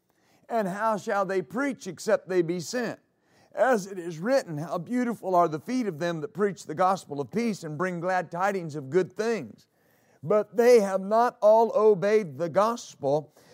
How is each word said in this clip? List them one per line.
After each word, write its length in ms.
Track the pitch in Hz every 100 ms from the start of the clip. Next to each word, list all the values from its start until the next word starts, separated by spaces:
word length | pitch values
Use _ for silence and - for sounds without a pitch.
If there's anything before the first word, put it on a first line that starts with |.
| _ _ _ _ -
And 180 | 233 190
how 300 | 202 226 208
shall 280 | 214 202
they 180 | 190 190
preach 440 | 165 226 277 233 185
except 420 | 156 208 196 -
they 140 | 185
be 180 | 165 180
sent? 380 | 156 247 220 - _ _ _ _ _
As 340 | - 240 226 190
it 120 | 190
is 200 | 170 156
written, 400 | 202 269 170 147
"How 200 | 160 175
beautiful 560 | 165 247 247 196 185
are 140 | 180 165
the 100 | 151
feet 280 | - 254 208
of 120 | 151
them 220 | 170 165
that 140 | 147
preach 320 | 170 202 - -
the 80 |
gospel 460 | 165 185 196 - 143
of 100 | 131
peace 340 | 208 233 190
and 120 | 160 147
bring 240 | 185 175
glad 300 | 180 185 170
tidings 460 | 170 196 196 165 147
of 140 | 131
good 220 | 175 185
things." 540 | - 226 220 113 - _ _ _ _ _ _
But 340 | 151 214 208 208
they 240 | 240 240
have 200 | 196 190
not 380 | 190 220 240 -
all 320 | 208 220 226
obeyed 640 | 190 214 196 202 220 180 131
the 100 | 170
gospel. 840 | 156 220 233 - - 139 151 151 _ _